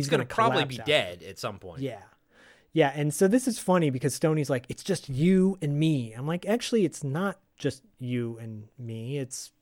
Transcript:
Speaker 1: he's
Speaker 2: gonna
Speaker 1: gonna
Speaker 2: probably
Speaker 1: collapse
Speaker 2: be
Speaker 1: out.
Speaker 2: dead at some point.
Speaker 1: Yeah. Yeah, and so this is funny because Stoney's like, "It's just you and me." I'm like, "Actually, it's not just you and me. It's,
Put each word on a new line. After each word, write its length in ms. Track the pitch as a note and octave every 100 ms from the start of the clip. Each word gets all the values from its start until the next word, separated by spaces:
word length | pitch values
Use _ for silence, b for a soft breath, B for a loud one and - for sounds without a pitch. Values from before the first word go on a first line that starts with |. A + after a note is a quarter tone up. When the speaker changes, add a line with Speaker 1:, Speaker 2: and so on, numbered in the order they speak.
| C#3
Speaker 1:
he's 40 |
Speaker 2:
gonna 140 | C3+ B2
Speaker 1:
gonna 100 | -
Speaker 2:
probably 200 | A3 E3+
Speaker 1:
collapse 120 | C#3 A#2+
Speaker 2:
be 60 |
Speaker 1:
out. 40 | A#2
Speaker 2:
dead 380 | D3 F#2+ F2
at 160 | E2+ F#2+
some 180 | A#2+ G2
point. 220 | F#2 E2+
Speaker 1:
Yeah. 200 | C3+ G#2 - _ _ b b b b D#3+
Yeah, 160 | C#3+ D3
and 180 | D3
so 140 | - F#3+
this 200 | B3+ B3+
is 120 | A3
funny 320 | - F3+ D3+
because 240 | B2+ C#3+ -
Stoney's 340 | D#3+ D#3 C#3
like, 160 | B2+ -
"It's 140 | -
just 240 | - E3 -
you 520 | C3 E3+ F#3+ F#3+ F#3+
and 160 | D3 C#3+
me." 320 | D#3+ C#3+ A2+
I'm 120 | A2+ D3
like, 180 | F3 -
"Actually, 380 | A#3+ - A3+ E3+
it's 180 | -
not 360 | C#3 D3 G3 - _ -
just 280 | C#3 - _ -
you 400 | B2 B2 A#2 A2+
and 260 | A2+ A2 G#2+ -
me. 400 | A#2 A2+ A#2 C#3+
It's, 320 | C3+ - - _